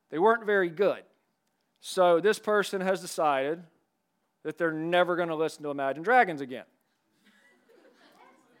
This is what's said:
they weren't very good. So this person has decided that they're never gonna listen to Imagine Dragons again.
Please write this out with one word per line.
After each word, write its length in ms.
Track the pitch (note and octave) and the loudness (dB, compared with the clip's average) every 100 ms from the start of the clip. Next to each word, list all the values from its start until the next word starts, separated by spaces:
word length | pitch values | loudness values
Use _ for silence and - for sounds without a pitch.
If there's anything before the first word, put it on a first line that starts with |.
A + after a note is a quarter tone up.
| _ | _
they 80 | D3+ | 2
weren't 260 | G#3+ A#3 | 2 2
very 240 | G#3 G3+ F3 | 0 0 0
good. 340 | D#3+ F#3 A2 - _ _ _ _ _ _ _ | 0 0 -2 -8 _ _ _ _ _ _ _
So 400 | - F#3+ F3 E3+ | -6 2 4 4
this 180 | G3+ G3+ | 2 0
person 440 | G#3+ G#3 F#3 G3 | 0 -2 -2 -4
has 180 | F#3+ F#3 | -4 -4
decided 640 | F3 - D3+ C3+ C#3 E3+ E3 _ _ _ _ _ _ _ | -6 -2 0 0 -2 -6 -12 _ _ _ _ _ _ _
that 160 | D#3 - | -12 -4
they're 140 | E3 | -4
never 440 | D#3 E3 F3 F3 E3+ | -2 0 2 2 0
gonna 180 | E3+ | -2
listen 280 | D#3 D#3 - | -2 -4 -6
to 80 | D3 | -10
Imagine 320 | C#3 C3+ C#3 | -6 -4 -4
Dragons 380 | F3+ B3+ G3 D3 | 4 4 4 0
again. 240 | C3 A#2+ - _ _ _ _ _ _ _ _ _ _ _ _ _ _ _ C6 _ _ _ | -10 -12 -16 _ _ _ _ _ _ _ _ _ _ _ _ _ _ _ -20 _ _ _